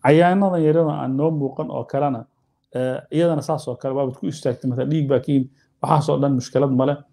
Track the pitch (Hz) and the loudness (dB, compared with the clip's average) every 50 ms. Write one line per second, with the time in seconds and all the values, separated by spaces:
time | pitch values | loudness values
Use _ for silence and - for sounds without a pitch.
0 | - 127 151 160 175 175 185 196 196 190 180 170 156 151 151 165 165 156 147 151 | 6 6 6 6 6 4 4 2 2 0 0 2 2 2 4 4 2 2 0 -4
1 | 135 127 135 135 147 160 160 151 139 131 131 - 151 - - 131 117 - - 139 | -4 -4 -2 0 0 0 0 -2 -4 -4 -6 -6 -8 -8 -6 -8 -8 -4 -4 -2
2 | 147 143 131 113 113 _ _ _ _ _ _ _ _ _ _ 123 127 127 127 131 | -2 -2 -2 -6 -10 _ _ _ _ _ _ _ _ _ _ -4 -4 -4 -4 -6
3 | - _ - 156 170 170 165 151 147 - 156 151 - - 123 - - 139 131 139 | -10 _ -2 0 2 2 0 -2 -2 -4 -6 -4 -4 -8 -10 -6 -6 -4 -2 -2
4 | 139 131 127 - - 175 147 - - 135 123 - - 131 123 123 131 139 156 160 | -2 -2 -4 -6 -8 -8 -8 -4 -4 -4 -4 -2 -4 -4 -4 -2 -2 -2 0 -2
5 | 147 135 143 123 131 - 143 139 127 131 _ _ _ _ _ _ - - 160 147 | 0 2 0 0 0 2 0 0 0 -2 _ _ _ _ _ _ -2 0 2 2
6 | 143 156 147 143 139 143 139 123 123 - - 131 127 135 131 127 131 139 143 143 | 2 0 0 0 2 0 0 -2 -2 -2 0 0 2 2 2 2 2 0 0 -4
7 | - _ | -8 _